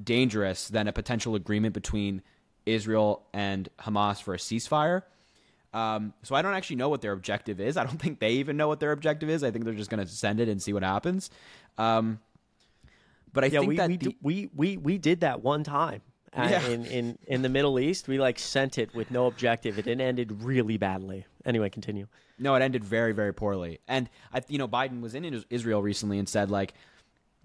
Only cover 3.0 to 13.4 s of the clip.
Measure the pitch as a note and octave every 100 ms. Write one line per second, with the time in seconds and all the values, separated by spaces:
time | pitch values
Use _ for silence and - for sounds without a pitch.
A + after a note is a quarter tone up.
3 | G#2+ - - G2 G2+ G2 F#2+ - - G#2
4 | G#2 G2+ - F2+ - A2+ - D3+ D#3 F#3
5 | - _ _ _ _ _ _ A2+ A2 A2
6 | G#2+ - - C3+ F#3 F#3+ - B2+ C#3 C#3+
7 | G#2 G2 F2+ G#2 - F#2 A2 E3 A#2+ D#3
8 | F3+ C#3+ G#2+ B2+ C#3 D3 D3+ D3+ D3+ D3
9 | D#3 D3+ D#3 D#3+ C3+ A2 A2+ G#2+ G2+ A2
10 | F2+ - G#2 G#2+ A2+ G2+ G2+ G2+ F#2 G2
11 | F3 F#3 - - - - - - A2+ A2+
12 | A2+ A2 _ _ _ _ _ _ - _
13 | _ _ _ C3+